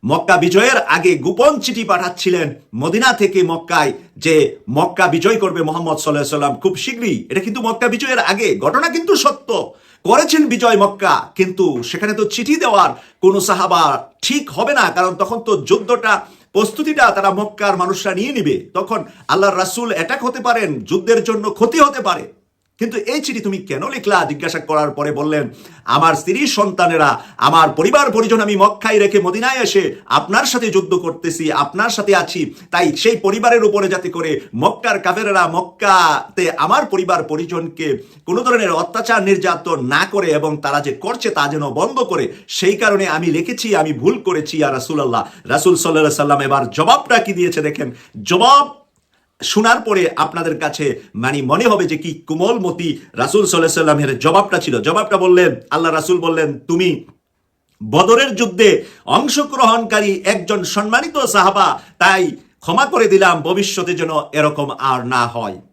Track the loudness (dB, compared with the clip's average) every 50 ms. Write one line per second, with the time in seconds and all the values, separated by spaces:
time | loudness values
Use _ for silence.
0 | 0 0 -2 0 4 4 4 4 4 4 4 4 4 4 2 2 2 0 0 2
1 | 4 2 2 2 0 -4 0 4 4 4 4 2 -4 -6 -4 -4 -2 0 0 0
2 | 0 -4 -6 -4 -2 -2 0 0 -2 -4 -6 -12 _ _ -8 -6 -4 -2 -2 0
3 | 2 0 2 2 0 0 2 2 0 0 -2 -6 -4 -2 -2 0 0 0 -4 -6
4 | -14 -20 _ -6 0 2 4 4 2 2 -2 -8 _ -4 -2 0 0 0 0 0
5 | 0 2 2 2 2 2 2 2 0 -2 -2 -2 -4 -4 -4 -4 -4 -4 -4 -4
6 | -2 -2 -2 -2 -2 -2 -2 -2 -2 -2 -4 0 -2 -2 -2 -2 -6 -8 -6 -4
7 | -4 -2 -2 -4 -6 -4 -6 -4 -4 -4 -6 -4 -4 -4 -2 -2 -2 -2 -2 -2
8 | -4 -2 -2 -2 0 -2 -2 0 0 -2 -2 0 -2 0 0 0 -2 0 -2 -4
9 | 0 2 0 2 2 0 0 -2 -6 -4 -4 -4 -4 -6 -12 _ _ _ _ _
10 | _ 2 4 4 4 4 4 2 2 2 2 2 2 2 4 4 4 2 0 -2
11 | 0 0 0 0 -2 -6 _ -2 -2 -2 0 0 0 0 0 -2 -6 -6 -8 -6
12 | -4 -4 -2 -2 -2 -4 -4 -6 -2 0 0 0 2 2 4 4 2 2 0 -6
13 | -16 -20 _ _ 2 4 4 4 0 0 0 0 2 0 2 2 2 2 0 -2
14 | -6 -12 _ _ -4 -2 -2 -2 -4 -6 -6 -4 -2 0 2 2 2 0 2 0
15 | 0 0 0 -2 -4 -4 -4 -6 -2 0 -2 -2 2 0 0 0 2 0 -2 0
16 | 2 0 -2 -2 -2 -12 -20 _ _ _ _ -2 -2 -2 -2 -6 -4 -4 2 4
17 | 4 4 4 2 0 0 0 0 -4 -6 -6 -4 -2 -2 0 0 0 -2 -2 -4
18 | -4 -4 -2 -2 -4 -4 -2 -2 -2 0 -2 -2 -4 -6 _ -6 -4 -4 -6 -6
19 | -6 -10 -16 -18 -4 -2 0 2 2 2 2 0 -2 -2 -4 -6 -4 -4 -2 -4
20 | -2 -4 -4 -4 -4 -6 -6 -2 0 0 0 0 0 -4 -4 -6 -6 -4 -4 -4
21 | 2 2 2 2 2 -2 -4 -2 -2 -6 -2 0 0 0 4 4 4 4 4 -2
22 | -4 -4 -4 -4 -6 -14 -18 _ _ _ _ _ _ _ _ _ -6 -4 -4 -6
23 | -6 -4 -4 -4 -4 -4 -6 -4 -4 -4 -6 -6 -6 -8 -8 -6 -6 -8 -8 -6
24 | -2 0 2 2 0 0 -4 -6 -6 -6 -6 -6 -6 -2 -2 0 0 -2 -4 -4
25 | -4 -4 -4 -4 -4 -2 -2 -2 -4 -6 -10 -16 -20 -20 -20 -18 _ -2 0 2
26 | 4 4 2 2 -2 -2 -2 0 0 -2 0 0 0 0 2 0 2 2 4 4
27 | 2 2 2 0 -6 -16 -6 0 0 4 4 6 4 4 2 0 0 4 4 4
28 | 2 4 2 0 2 2 2 2 2 0 2 4 4 4 2 0 -4 0 2 4
29 | 2 4 2 2 0 2 -2 -2 -2 -2 0 0 -2 2 2 0 0 0 -6 -8
30 | -6 0 0 0 0 0 0 0 0 0 -2 -2 -2 0 0 0 0 2 -2 -2
31 | -2 -4 -8 -6 -6 -6 -6 -4 -4 -2 0 -2 -2 -2 -2 -4 -2 -2 -2 -4
32 | 0 2 2 2 2 -2 -4 -6 -6 -6 -8 -16 -14 _ -2 0 0 0 0 2
33 | 2 0 0 2 0 -2 -2 2 2 4 4 4 4 2 2 2 0 0 -2 -4
34 | -4 -6 -6 -6 -4 -4 -4 -4 -6 -8 -6 -2 -2 -2 -2 -2 -2 -2 -2 -2
35 | -2 -2 -2 -2 -2 0 2 2 2 2 0 -4 -6 -6 -8 _ 2 4 4 4
36 | 4 4 2 0 -4 -6 -4 -2 -2 -2 -2 -2 0 2 2 0 0 0 -2 -2
37 | 0 0 0 -2 -2 -4 -6 -6 -6 -6 -6 -6 -6 -8 -8 -6 -4 -4 -4 -4
38 | -6 -16 -20 -20 _ -4 -4 -2 0 0 0 2 2 0 0 -2 -4 -4 -4 -6
39 | -2 0 0 0 4 2 2 2 2 -2 -2 -2 -2 -4 -4 -4 -2 -2 0 0
40 | 0 0 -2 -2 0 0 0 0 0 -2 -4 -4 -4 -2 -2 -2 -2 -4 -8 -6
41 | -6 -8 -8 -4 -4 -2 0 0 -2 0 -2 -4 -4 -4 -2 -2 -2 -2 -2 -4
42 | -4 -2 -2 -2 -4 -4 -6 -12 -16 -10 -8 -2 0 0 0 2 2 2 2 2
43 | 0 0 -2 -2 -2 0 0 0 -2 -4 -6 -6 -2 0 0 0 0 0 -2 0
44 | 0 0 0 0 -2 -2 -2 -2 -4 -4 -2 -2 -2 0 -2 -4 -6 -4 -4 -4
45 | -2 -2 -2 -2 -4 -4 -12 -20 _ -2 -2 2 4 4 2 4 2 0 2 2
46 | 2 2 2 0 2 2 2 0 2 0 0 0 0 -2 -2 -2 0 2 2 0
47 | 0 0 0 0 0 0 -2 -2 -2 -2 -2 -2 -4 -4 -4 -6 -8 -10 -10 -16
48 | -20 _ _ -14 -4 -2 0 4 6 6 6 6 4 2 -6 -20 _ _ _ _
49 | _ _ _ _ _ _ _ _ -8 -2 0 2 4 4 2 2 0 -2 0 0
50 | 0 0 0 -2 -4 -4 -4 -6 -4 -4 -4 -4 -4 -6 -4 -2 -2 -4 -4 -4
51 | -10 -14 _ -6 -4 -4 -4 -4 0 0 0 2 4 2 2 2 0 -2 -2 -4
52 | -6 -8 -10 -10 -8 -8 -2 0 0 0 0 0 -2 -4 -6 -4 -6 -6 -6 -8
53 | -10 -16 -6 -4 -4 2 2 2 2 4 2 2 2 2 2 2 4 4 4 2
54 | 2 -2 -2 0 0 4 4 4 4 4 0 -2 -2 -2 -4 -2 -2 0 0 0
55 | 0 0 0 2 4 6 6 6 6 4 2 -2 -8 -4 -4 -2 0 0 0 -2
56 | 0 0 0 0 0 0 0 0 0 -2 -4 -8 -6 -4 -2 0 0 0 -2 -4
57 | -8 -18 _ _ _ _ _ _ _ _ _ _ _ _ _ _ -10 0 2 2
58 | 4 6 4 4 4 0 0 -2 -4 -4 0 4 4 6 6 4 0 -8 -20 -18
59 | _ 0 0 2 2 0 0 -2 -2 -2 0 2 4 4 4 2 0 0 0 0
60 | 2 0 -2 0 0 -2 -2 -2 -2 -4 -4 -4 -2 -4 -4 -4 -2 0 0 0
61 | 0 0 -4 -4 -2 0 2 4 4 4 4 4 2 2 0 -4 -8 -20 _ _
62 | 2 2 4 2 0 -2 -2 -8 -18 _ _ _ -6 -2 0 0 2 2 2 2
63 | 4 4 4 6 6 4 2 2 0 -2 -2 -2 -2 -2 -4 -4 -4 -4 -4 -4
64 | -4 -2 -2 -4 -4 -2 -2 0 0 0 0 -2 -6 -6 -6 -4 -2 -2 -2 -2
65 | -2 -2 -2 -2 -2 -2 -4 -8 -8 -8 -10 -12 -18 _